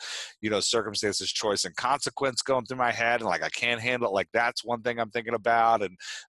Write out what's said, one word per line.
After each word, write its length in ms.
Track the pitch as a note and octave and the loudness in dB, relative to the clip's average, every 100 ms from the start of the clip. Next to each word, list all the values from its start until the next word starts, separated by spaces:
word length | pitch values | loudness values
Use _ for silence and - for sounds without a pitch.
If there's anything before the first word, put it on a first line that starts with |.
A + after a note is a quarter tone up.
| - - - - | -8 -10 -12 -8
you 80 | G#2+ | -2
know, 100 | G#2 | 0
circumstances, 720 | - A#2 G#2+ G2+ G#2+ F#2+ F#2+ | 2 0 0 -2 -2 -2 -4
choice, 340 | - A2 G2 F#2 | -2 0 0 -2
and 100 | - | -2
consequence 640 | B2 C#3+ - - C3+ A#2+ | 0 0 -2 -2 -2 0
going 240 | - C3 | 0 0
through 140 | A2+ B2+ | 0 0
my 120 | A#2+ | 0
head, 300 | A2+ A#2 A#2+ | 2 2 2
and, 80 | A2 | 2
like, 140 | E2 | 0
I 80 | D#2 | -2
can't 300 | - A#2+ A#2 | -2 0 0
handle 280 | A#2 B2 A#2+ | 0 0 2
it." 60 | |
Like, 160 | G2 F#2 | 0 0
that's 320 | A2+ A#2+ - | 2 0 -2
one 180 | G#2+ A#2+ | -4 -4
thing 160 | A#2 A#2 | -2 -2
I'm 120 | A2+ | -2
thinking 240 | A#2+ A2+ | -4 -4
about. 480 | A#2 G#2+ A#2 A2+ A2+ | 0 4 4 6 4
And 140 | G2 F2+ - - | 2 -6 -14 -14